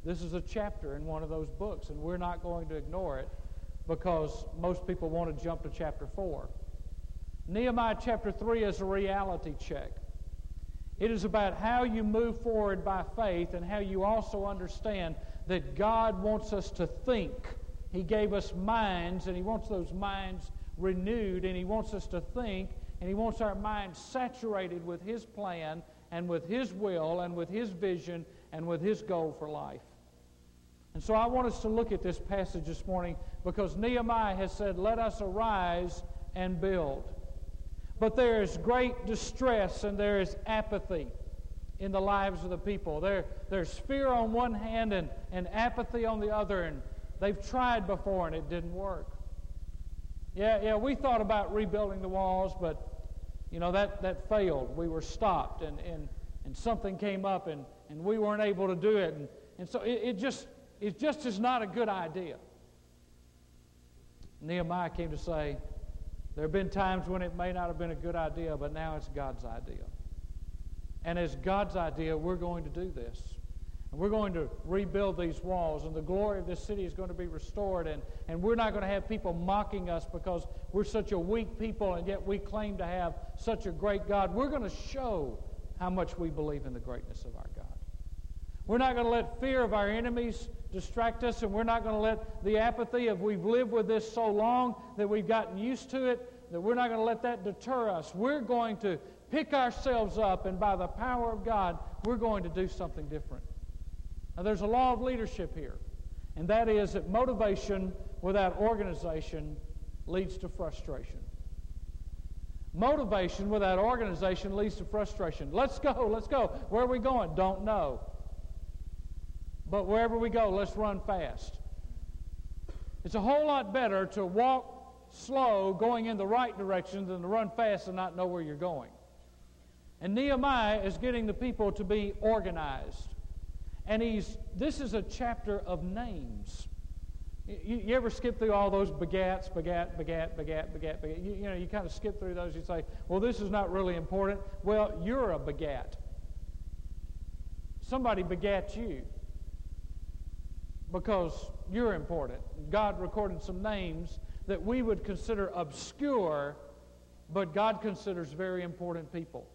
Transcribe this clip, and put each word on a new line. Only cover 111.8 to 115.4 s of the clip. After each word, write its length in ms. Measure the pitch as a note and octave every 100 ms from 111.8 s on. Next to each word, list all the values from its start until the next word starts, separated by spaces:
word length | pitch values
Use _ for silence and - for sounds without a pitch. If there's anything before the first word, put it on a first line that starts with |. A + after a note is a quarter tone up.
| - - - - - - - - -
Motivation 800 | D#3+ A#3+ D4+ A3+ G3+ F3+ - G3+
without 260 | G#3+ F#3+ F#3
organization 800 | G#3+ B3 A3 E3+ F#3 F#3 G3+ G3
leads 220 | G#3+ -
to 80 | F#3
frustration. 640 | G#3+ G#3 - F3 D3+